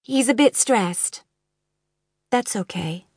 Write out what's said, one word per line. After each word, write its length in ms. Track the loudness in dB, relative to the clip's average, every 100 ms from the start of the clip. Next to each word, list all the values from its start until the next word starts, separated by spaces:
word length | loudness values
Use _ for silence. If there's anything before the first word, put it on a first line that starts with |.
He's 280 | -2 0 2
a 120 | 4
bit 140 | 4 2
stressed." 680 | 0 2 0 -2 -8 -8 _ _ _ _ _ _ _ _ _ _ _
"That's 240 | -2 -2 -6
okay." 480 | -6 -6 -6 -8 _